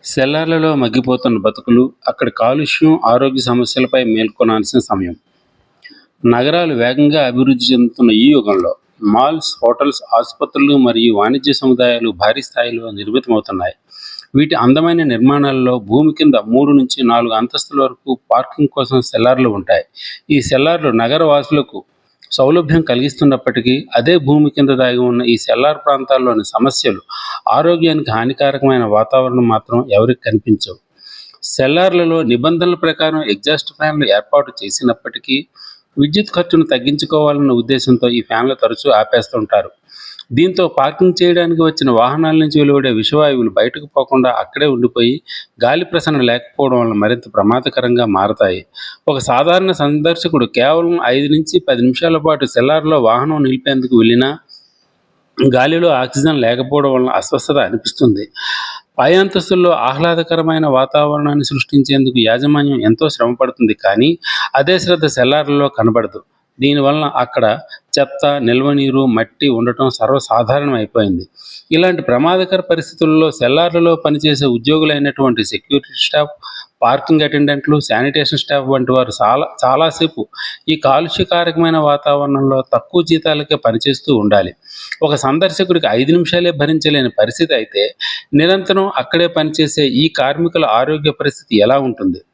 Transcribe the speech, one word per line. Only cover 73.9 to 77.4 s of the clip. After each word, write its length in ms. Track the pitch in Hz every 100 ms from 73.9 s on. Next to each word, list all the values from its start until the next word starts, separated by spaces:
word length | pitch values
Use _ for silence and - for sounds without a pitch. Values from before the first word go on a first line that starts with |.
| 165
పనిచేసే 500 | 160 151 156 139 139
ఉద్యోగులైనటువంటి 960 | 120 117 156 156 147 143 - 131 113
సెక్యూరిటీ 480 | 104 - _ 139 - -
స్టాఫ్, 340 | - 156 147 - - - - _
పార్కింగ్ 420 | 117 139 - 156 147
అటెండెంట్లు, 500 | 147